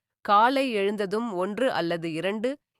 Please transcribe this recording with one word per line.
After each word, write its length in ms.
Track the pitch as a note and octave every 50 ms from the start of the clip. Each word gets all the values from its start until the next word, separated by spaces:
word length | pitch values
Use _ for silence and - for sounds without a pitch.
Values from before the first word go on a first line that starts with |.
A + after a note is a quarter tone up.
| _ _ _ _
காலை 500 | _ - G3+ G#3 A3+ B3 C#4 C4+ C4+ C4
எழுந்ததும் 640 | A3+ G3+ G3 G3+ G#3+ G3+ G#3 F#3 F#3+ A3 A#3+ A#3 F#3+
ஒன்று 380 | F3 F#3 G3+ G#3 G#3 B3+ B3+
அல்லது 400 | - D#3+ E3+ E3+ E3+ E3+ E3 E3+
இரண்டு, 440 | D#3 D#3+ E3 F#3+ G#3 A3 G#3 B3+ C#4+ - _ _ _